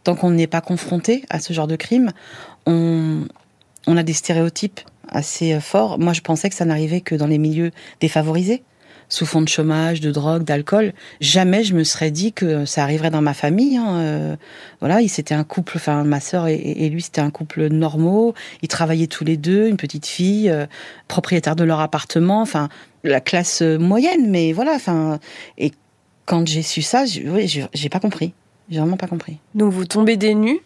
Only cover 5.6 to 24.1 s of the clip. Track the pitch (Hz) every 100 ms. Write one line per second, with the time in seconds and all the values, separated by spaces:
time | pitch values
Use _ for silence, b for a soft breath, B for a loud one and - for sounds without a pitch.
5.6 | - 196 214 160 170 165 - 156 196 -
6.6 | 170 156 156 175 - 156 147 151 156 156
7.6 | 170 - B B 160 156 156 165 180 247
8.6 | - b b b b - 160 160 156 -
9.6 | 156 156 160 165 151 147 147 165 156 143
10.6 | 147 208 208 - B B 143 190 185 196
11.6 | 214 175 156 - 160 151 214 - 175 151
12.6 | 143 - 143 156 160 156 147 139 147 185
13.6 | 277 247 220 175 156 151 156 151 B B
14.6 | B B 139 202 214 - 147 151 151 -
15.6 | 165 165 - 147 147 143 - 180 165 156
16.6 | - - 156 160 - - 147 - 151 -
17.6 | 151 156 160 151 165 208 233 226 B B
18.6 | 160 - 165 160 160 - 156 165 156 196
19.6 | 220 196 143 147 - - 180 208 208 156
20.6 | 147 B B B - - - 175 151 165
21.6 | 165 156 156 151 - 165 175 208 220 156
22.6 | 147 B B B 139 135 - 175 175 -
23.6 | 165 156 170 214 311